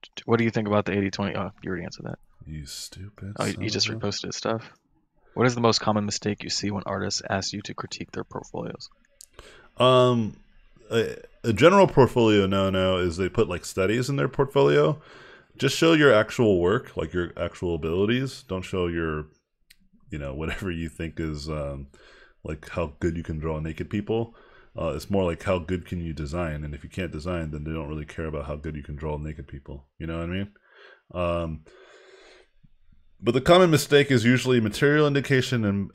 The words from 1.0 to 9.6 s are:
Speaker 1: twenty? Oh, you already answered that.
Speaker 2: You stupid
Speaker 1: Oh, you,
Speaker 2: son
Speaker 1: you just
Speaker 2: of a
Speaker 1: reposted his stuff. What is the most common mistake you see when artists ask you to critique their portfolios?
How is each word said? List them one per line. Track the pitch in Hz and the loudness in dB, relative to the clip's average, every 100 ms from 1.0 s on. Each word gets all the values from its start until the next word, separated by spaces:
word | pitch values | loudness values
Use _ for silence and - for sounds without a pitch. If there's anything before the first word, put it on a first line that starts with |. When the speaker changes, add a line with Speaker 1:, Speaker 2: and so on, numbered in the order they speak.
| 98 | -2
Speaker 1:
twenty? | - 98 101 | -2 -6 -4
Oh, | 92 - | -8 -10
you | - | -10
already | 90 85 | -8 -10
answered | - 82 | -12 -12
that. | - _ _ 73 | -14 _ _ -16
Speaker 2:
You | 78 69 | -14 -12
stupid | - - 87 98 - 98 104 | -14 -14 -16 -18 -14 -14 -6
Speaker 1:
Oh, | 101 | -6
you, | |
Speaker 2:
son | - | -4
Speaker 1:
you | 110 | -6
just | 107 - | -2 -4
Speaker 2:
of | 110 | -4
a | |
Speaker 1:
reposted | 104 - - | -6 -6 -8
his | - | -6
stuff. | 110 113 - _ _ _ _ _ _ | -4 -4 -8 _ _ _ _ _ _
What | - 123 | 0 2
is | 120 | 4
the | |
most | 117 - | 2 2
common | 110 107 104 | 2 0 -2
mistake | - 104 104 | -4 -4 -6
you | - | -6
see | - 101 | -4 -4
when | 101 - | -6 -6
artists | 98 98 - - | -6 -6 -6 -4
ask | 98 - | -4 -4
you | 101 | -8
to | - | -10
critique | - - - - | -10 -10 -10 -10
their | - | -10
portfolios? | - - - - - - - _ _ _ - - - - | -10 -12 -10 -10 -10 -12 -16 _ _ _ -20 -20 -20 -20